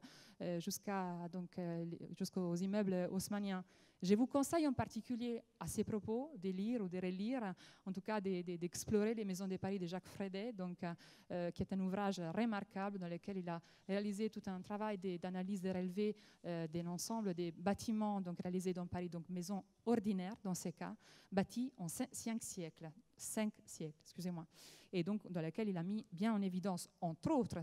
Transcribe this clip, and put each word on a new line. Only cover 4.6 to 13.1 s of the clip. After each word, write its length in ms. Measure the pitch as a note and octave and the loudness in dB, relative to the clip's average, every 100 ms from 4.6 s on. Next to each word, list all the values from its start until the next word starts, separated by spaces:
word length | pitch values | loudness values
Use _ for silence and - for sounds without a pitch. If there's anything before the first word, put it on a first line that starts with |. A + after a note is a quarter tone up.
| D4+ | 4
en 60 | |
particulier, 680 | B3 A3 A3+ - A#3+ A#3+ A#3 - - | 4 0 -4 -4 -2 -2 -4 -8 -8
à 80 | E3 | -2
ces 160 | - | 0
propos, 480 | G3+ A3 F#3+ A3+ D4 C4+ | 0 0 0 0 -2 -4
de 120 | F#3+ | -2
lire 300 | F#3 G#3 B3 | 0 2 0
ou 60 | F#3 | 0
de 100 | F3+ | 0
relire, 560 | F#3 F#3 G#3 C4 G#3 F3 - - - | -2 0 0 0 -2 -4 -10 -10 -6
en 60 | |
tout 80 | F#3+ | -4
cas 220 | G#3 G#3+ | 0 0
de, 200 | F#3+ F3+ | 2 0
de, 120 | F3+ F3 | 0 -2
d'explorer 580 | E3 - - G#3+ G#3 | -2 -4 2 4 4
les 120 | A3+ G3+ | 2 -2
maisons 200 | F#3 G3 | -2 -2
de 120 | F#3 | -2
Paris 200 | F#3+ G3 | 0 0
de 80 | F3 | -2
Jacques 200 | F3+ - | -4 -6
Frédet, 460 | - G3 F#3+ A3+ | -6 -4 -4 -4
donc, 240 | G#3 F3+ F3 F3 E3+ - - - | -4 -4 -4 -4 -6 -10 -18 -6
euh, 200 | F3 F3 | -2 0
qui 120 | - | -2
est 100 | F#3+ | -2
un 60 | F#3+ | 0
ouvrage 400 | F#3 F#3+ G3+ F#3+ E3 | 2 2 2 0 0
remarquable 640 | F3+ A#3 G3+ G3+ G3 G3+ G3+ | 0 2 0 -2 -4 -2 -2
dans 120 | |
lequel 300 | F3 | -4